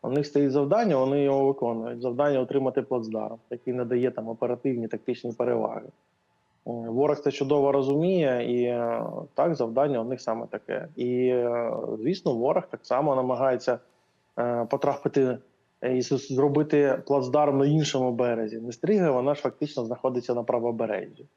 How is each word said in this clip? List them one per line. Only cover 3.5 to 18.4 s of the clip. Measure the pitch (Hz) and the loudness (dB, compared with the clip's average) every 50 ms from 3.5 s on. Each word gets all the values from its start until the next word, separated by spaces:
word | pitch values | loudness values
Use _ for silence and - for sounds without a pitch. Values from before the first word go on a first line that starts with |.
який | 123 120 _ 127 123 | -14 -10 _ -6 -4
надає | 123 123 117 127 123 123 127 | -4 -2 -2 0 0 0 0
там | 123 - 110 113 | -2 -4 -8 -8
оперативні, | 113 113 - 117 123 120 - 139 131 120 113 113 | -6 -4 -2 -4 -4 -2 -2 -2 -2 -2 -4 -6
тактичні | - 110 - - 123 - - 120 117 | -6 -8 -6 -6 -6 -6 -6 -10 -4
переваги. | _ 120 120 120 113 110 110 113 110 - | _ -2 0 0 0 0 -2 -4 -6 -10
Е, | - - _ _ _ _ _ _ _ _ _ _ _ _ _ _ - | -14 -20 _ _ _ _ _ _ _ _ _ _ _ _ _ _ -8
ворог | 117 117 113 117 113 123 143 151 147 147 | -8 -8 -6 -4 0 2 2 2 2 2
це | - 143 135 | 0 -2 -2
чудово | - 143 135 147 147 139 139 135 | 0 0 2 2 4 4 4 4
розуміє, | 139 135 139 139 147 160 180 190 180 160 135 127 123 120 120 | 2 2 2 2 2 2 2 2 2 2 2 2 0 0 0
і, | 120 123 120 | 0 0 0
е, | 120 120 120 117 117 117 117 113 - - - - - _ | 0 0 0 -2 -2 -2 -2 -4 -6 -8 -10 -12 -8 _
так, | - 139 175 165 | 0 0 0 2
завдання | 139 127 113 113 127 139 147 139 117 | 0 -2 -2 2 2 2 2 2 -2
у | 113 | -2
них | 120 131 123 | -4 -6 -6
саме | - - 113 117 117 | -4 -6 -4 -4 -6
таке. | - - 107 _ - - - - - - | -8 -10 -10 _ -6 -8 -6 -8 -10 -8
І, | - 120 123 123 123 127 127 | -6 -4 -2 0 2 2 2
е, | 127 123 120 120 120 120 117 113 117 117 113 117 113 110 | 2 2 0 0 -2 -2 -2 -2 -4 -4 -6 -6 -6 -4
звісно, | 107 143 185 190 - 165 131 | -2 -2 -2 0 0 -2 0
ворог | 113 117 139 160 185 180 - | 2 2 2 2 2 0 -4
так | - - _ | -14 -14 _
само | - 123 127 147 151 135 | 0 0 2 2 2 2
намагається, | 131 127 127 127 120 131 131 127 120 - - 123 120 _ _ _ _ _ _ _ _ _ _ _ - | 2 2 0 0 2 2 2 2 2 0 0 -2 -2 _ _ _ _ _ _ _ _ _ _ _ -4
е, | 120 120 120 120 117 110 | -2 -2 0 -2 -2 -2
потрапити, | - 135 - 143 135 - - 143 - 139 135 127 123 107 - _ _ _ _ _ _ _ - | -2 0 0 0 0 0 -4 0 2 2 2 2 0 -4 -8 _ _ _ _ _ _ _ -4
е, | 123 127 | 0 0
і | 127 120 | 0 0
з-, | - 143 127 - - 131 | 0 -2 -2 -2 -2 0
зробити | 127 139 147 139 147 151 151 - 147 143 139 131 - - | 2 2 4 4 2 2 4 4 4 4 4 2 0 0
плацдарм | - 139 139 127 127 127 151 151 147 139 135 | 0 2 2 2 2 2 4 4 4 4 4
на | 139 | 4
іншому | 143 151 160 151 143 - 135 127 127 120 | 4 4 4 2 2 0 0 0 0 0
березі. | 117 127 123 117 113 | 0 0 0 0 -2